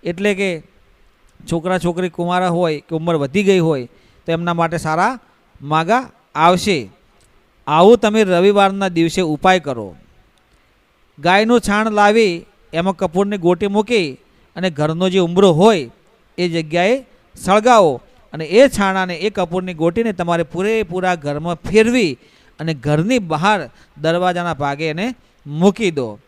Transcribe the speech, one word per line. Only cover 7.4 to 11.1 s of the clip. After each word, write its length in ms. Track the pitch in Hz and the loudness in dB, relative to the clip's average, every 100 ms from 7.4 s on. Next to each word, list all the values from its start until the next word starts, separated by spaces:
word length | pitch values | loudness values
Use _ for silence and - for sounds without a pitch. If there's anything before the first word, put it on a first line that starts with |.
| _ _ - | _ _ -2
આવું 320 | 156 185 233 | 4 6 6
તમે 260 | 214 214 | 4 0
રવિવારના 640 | 202 180 190 202 196 196 190 | 2 2 2 4 2 0 -4
દિવસે 340 | 170 165 170 | 0 -2 0
ઉપાય 380 | 175 151 185 185 | -4 0 2 0
કરો. 340 | 147 120 101 85 _ _ _ _ _ _ _ _ _ _ _ | -2 -10 -10 -14 _ _ _ _ _ _ _ _ _ _ _